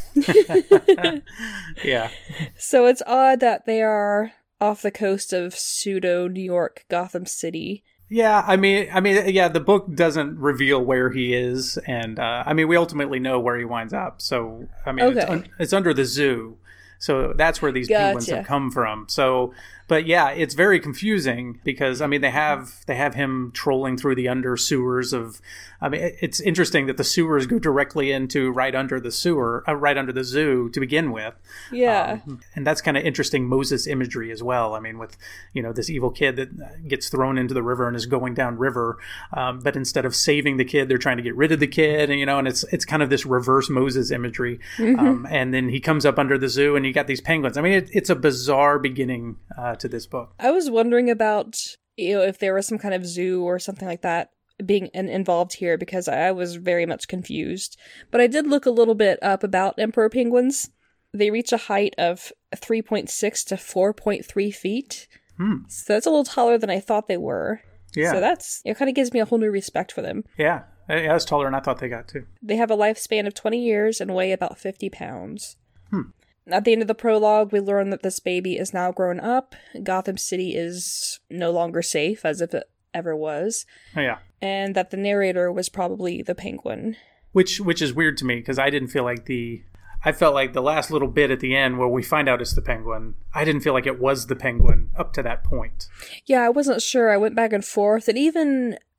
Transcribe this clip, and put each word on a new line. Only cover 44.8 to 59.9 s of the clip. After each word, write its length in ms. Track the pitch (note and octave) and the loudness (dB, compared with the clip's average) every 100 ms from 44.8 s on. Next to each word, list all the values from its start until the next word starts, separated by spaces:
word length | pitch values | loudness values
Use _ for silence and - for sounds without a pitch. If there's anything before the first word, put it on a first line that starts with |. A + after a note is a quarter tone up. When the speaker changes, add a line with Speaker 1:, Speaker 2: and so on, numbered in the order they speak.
| A3+ B3 | 2 6
Speaker 2:
Um, 300 | C4+ B3+ - | 6 4 0
and 240 | D3+ B2+ | -2 0
then 140 | C3 B2+ | 0 0
he 100 | C3+ | 0
comes 260 | D#3+ D3+ | 0 2
up 140 | C#3 C#3+ | 2 2
under 180 | C3+ C3+ | 2 2
the 100 | C3 | 0
zoo 260 | B2+ D3 | 2 4
and 100 | C#3+ | 2
you 80 | C3+ | 2
got 140 | C#3 C#3 | 0 -2
these 140 | C3 | -2
penguins. 360 | - D#3+ C3+ C#3 | 0 0 0 0
I 40 | |
mean, 140 | F3 | 2
it, 140 | F#3+ F#3 | 2 2
it's 180 | G3 - | 0 0
a 60 | E3 | 2
bizarre 640 | D3 B2 B2+ C3+ C#3+ C#3+ | 2 2 2 4 6 4
beginning, 560 | C3+ C3 B2 A#2+ A#2 - - - | 0 -2 -4 -4 -8 -12 -16 -10
uh, 180 | A#2+ A2 | -8 -6
to 120 | A2+ | -8
this 180 | A#2 - | -8 -8
book. 260 | B2+ A#2 - | -10 -10 -2
Speaker 1:
I 120 | B3 | 0
was 180 | F4+ D4 | 2 2
wondering 400 | A3+ A#3 A#3+ B3 | 2 2 4 2
about, 500 | A3 G#3+ G#3 - - - - _ - | 2 2 0 -2 -8 -12 -14 _ -6
you 160 | F#3 | -2
know, 80 | G3+ | 2
if 160 | F#3+ F#3+ | 0 0
there 160 | G3 | 0
was 120 | F#3+ G3 | 0 -2
some 120 | G#3+ | -4
kind 160 | G3+ | -4
of 100 | F#3 | -4
zoo 380 | F3+ F3 F#3 F#3 | -6 -4 -2 -2
or 160 | F3 F3+ | -2 -4
something 280 | G3 G3 F#3+ | -6 -10 -8
like 140 | F3 | -6
that 300 | F3 E3+ - _ _ - | -2 -4 -4 _ _ -8
being 220 | G3 G3+ F#3 | 0 0 -2
in-, 160 | F#3 F#3+ | -6 -4
involved 420 | F#3+ F#3 F3 F3+ - | -2 0 0 0 -2
here, 200 | F3 E3 | -2 -2
because 320 | F3 F#3 F3 | -2 -6 -2
I 220 | C3 F3+ | 0 0
was 260 | F#3 F3 E3+ | 0 -4 -4
very 300 | F3+ F3 E3 | -2 0 0
much 220 | - - | -4 -8
confused. 680 | F#3 - E3 - F#3 - - - - - | -10 -8 -6 -6 -8 -10 -14 -20 -20 -2
But 120 | A#3+ | 2
I 40 | A#3+ | 4
did 200 | D4 D4+ | 2 2
look 180 | C#4+ | 2
a 60 | C4+ | 2
little 240 | A#3 A3+ | 4 4
bit 280 | G#3+ G3+ - | 4 2 2
up 220 | G3+ F#3+ | 0 0
about 340 | G3 F#3+ F#3+ - | 0 0 0 0
emperor 300 | G#3+ | -2